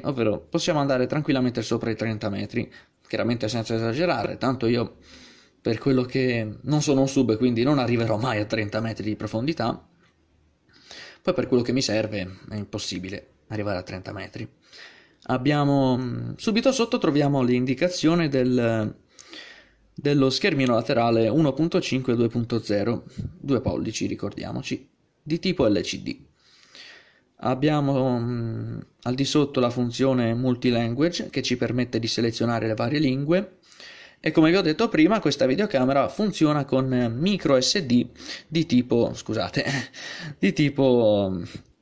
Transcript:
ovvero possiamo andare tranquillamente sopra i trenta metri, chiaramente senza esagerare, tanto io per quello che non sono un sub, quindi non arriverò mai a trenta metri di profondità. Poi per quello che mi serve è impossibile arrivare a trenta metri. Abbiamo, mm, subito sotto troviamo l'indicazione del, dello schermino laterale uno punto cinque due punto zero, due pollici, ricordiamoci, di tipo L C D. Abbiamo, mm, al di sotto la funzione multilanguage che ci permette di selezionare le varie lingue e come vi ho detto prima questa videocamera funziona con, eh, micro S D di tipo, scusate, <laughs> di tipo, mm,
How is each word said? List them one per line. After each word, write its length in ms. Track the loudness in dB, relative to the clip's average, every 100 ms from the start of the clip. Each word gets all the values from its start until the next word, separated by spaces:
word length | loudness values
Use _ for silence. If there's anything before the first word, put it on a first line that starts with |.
ovvero 360 | -4 0 0 -2
possiamo 380 | -4 -2 0 0
andare 280 | 2 0 0
tranquillamente 560 | -2 0 0 0 -2
sopra 260 | -2 -2 -2
i 60 | -2
trenta 320 | -4 -4 -4
metri, 420 | -4 -4 -6 -6 -10 -20 _ -8
chiaramente 420 | -4 -2 -2 -2
senza 260 | -4 -2
esagerare, 640 | -2 -2 0 0 -2 -4 -4
tanto 300 | -4 0 0
io 300 | 0 -2 -8 -20 -20 -20 -20 _ _
per 160 | -4 0
quello 240 | 2 2
che 560 | 2 0 0 0 -4 -6
non 200 | -2 0
sono 180 | 2 2
un 80 | 4
sub, 300 | 2 2 2
quindi 240 | 2 2
non 160 | 2 2
arriverò 400 | 2 0 0 0
mai 220 | 0 -2
a 40 |
trenta 360 | -2 -2 -2 -4
metri 240 | -4 -4
di 120 | -6 -6
profondità. 720 | -6 -4 -4 -2 -4 -6 -12 _ _ _ _ _ _ _ _ -20 -20 -20 -20 -6
Poi 120 | -2
per 120 | -2 2
quello 160 | 2
che 100 | 2
mi 100 | 0
serve 580 | 0 0 -2 -4 -8 -12 -12
è 60 | -10
impossibile 720 | -8 -8 -6 -8 -8 -12 -14 _ -10
arrivare 300 | -6 -4 -6
a 40 |
trenta 300 | -8 -12 -10
metri. 480 | -12 -12 -12 -14 _ _ -20 -20 -20 _ _ -4
Abbiamo, 720 | -2 2 2 4 4 4 2
mm, 360 | -2 -6 -8
subito 380 | -6 -2 2 2
sotto 260 | 2 0 0
troviamo 440 | 2 2 2 2
l'indicazione 840 | 4 2 2 0 -2 2 2 2 2
del, 640 | 2 2 2 2 0 -2 -6 _ -20 -20 -20 -20 -20 -20 _ _
dello 360 | -4 2 4 4
schermino 440 | 2 0 2 2
laterale 540 | 2 2 2 4 4 4
uno 240 | 4 2
punto 280 | 2 0 0
cinque 360 | 0 -2 0 2
due 120 | 2
punto 300 | 0 -2 -2
zero, 440 | 0 0 0 -4 -6 -12 -12 -8
due 220 | -2 0
pollici, 460 | 0 -2 -4 -4 -6
ricordiamoci, 840 | -4 -8 -8 -8 -8 -6 -8 -10 _ _ _
di 160 | -6 -4
tipo 260 | -2 2 2
L 120 | 2
C 220 | -2 -6
D. 180 | -10 -12 -16 _ _ _ -20 -20 -20 -20 _ _ _ _
Abbiamo, 720 | -4 0 2 2 2 2 2 0
mm, 640 | -2 -4 -4 -6 -8 -10 -14 _
al 120 | -4
di 100 | -2
sotto 360 | 0 0 0 0
la 100 | 0
funzione 640 | 0 -2 0 0 2 0
multilanguage 960 | 0 -2 0 0 0 0 0 0 -2 -6
che 120 | -6
ci 140 | -4 -2
permette 440 | -2 -2 -2 -2
di 80 | -2
selezionare 580 | -2 -2 0 -2 0 -2
le 80 |
varie 240 | -2 -2 0
lingue 600 | 0 0 0 0 -2 -12 _ -20 -20 -20 -20 _
e 120 | 0
come 200 | 4 6
vi 60 | 6
ho 60 |
detto 260 | 2 0 2
prima 320 | 4 4 4
questa 260 | 0 2 2
videocamera 640 | 2 0 2 2 2 0
funziona 560 | 0 -2 2 2 2
con, 280 | 0 0 2
eh, 160 | 0 0
micro 520 | 0 0 0 4 4
S 180 | 2 0
D 280 | 2 2 2 -6 -16 -16 -4
di 180 | -2 2
tipo, 460 | 2 2 2 0
scusate, 500 | -2 -6 -4 -4 -4 -4 -4 -8 -12
<laughs> 360 | -14 -14 -14 -2
di 140 | 0
tipo, 760 | 2 0 2 4 4 4 2 0
mm, 120 | -4 -8 -14 -20 _